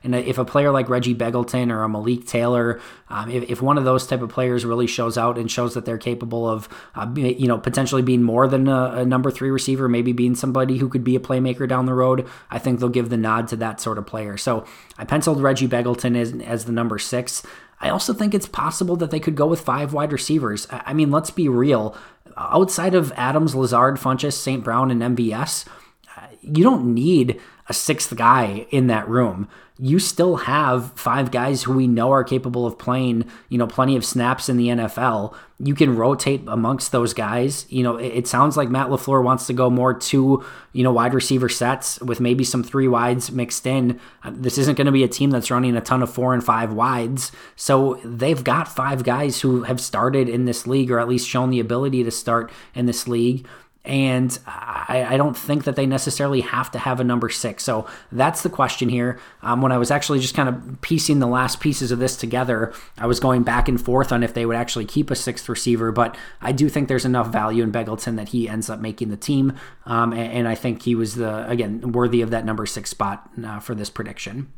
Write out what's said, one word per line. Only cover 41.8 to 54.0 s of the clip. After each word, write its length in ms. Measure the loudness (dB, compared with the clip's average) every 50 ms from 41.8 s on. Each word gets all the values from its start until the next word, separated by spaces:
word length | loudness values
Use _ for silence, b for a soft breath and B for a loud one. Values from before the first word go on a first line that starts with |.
| -4 -8 -8 -6
with 220 | -4 -4 -2 0
maybe 240 | 2 2 2 2 2
some 180 | 0 0 -2 -2
three 240 | 0 0 2 2
wides 460 | 4 4 4 2 2 0 0 -2 -4 -4
mixed 340 | -4 -4 -4 -6 -6 -2
in. 320 | 0 0 2 2 0 0 -2 B B B B -14
Uh, 80 | -14 -10
this 240 | -4 -4 -2 0
isn't 200 | 2 2 2 4
gonna 160 | 4 4 4 6
be 100 | 4 4
a 60 | 4
team 220 | 2 0 2 2
that's 200 | 2 0 0 0
running 240 | 0 2 2 2 0
a 60 | 0
ton 200 | 0 0 0 0
of 120 | 0 -2 -2
four 200 | -2 0 2 0
and 100 | 0 0
five 280 | 0 0 0 -2 -4
wides. 600 | -2 -2 0 0 0 -2 -2 -4 -4 -4 -6 -8 B B B B B
So 420 | -8 0 2 4 4 4 2 0 -4 -8
they've 380 | -12 -6 -2 0 0 0 0 0
got 300 | 0 0 0 -2 -4 -4
five 300 | -4 -2 -2 -2 0 0
guys 380 | 0 0 0 0 -2 -2 0
who 220 | 2 2 2 2 0
have 180 | -2 -4 -4
started 480 | -4 -4 -2 0 0 2 2 2 2 2
in 160 | 0 0 0
this 200 | 0 -2 -2 -2
league, 240 | 0 0 2 2 2
or 100 | 2 0
at 100 | 2 2
least 180 | 0 0 0
shown 220 | -2 -2 0 0 2
the 100 | 2 0
ability 460 | 0 0 0 0 0 0 0 0 0
to 60 | 0
start 380 | -2 -4 -2 0 0 0 0 -4 B B B B B
in 120 | -2 -2
this 240 | -2 -2 -2 -4 -2
league. 360 | 0 2 2 2 0 -2 B B B B B B B _ _
And 520 | -2 0 0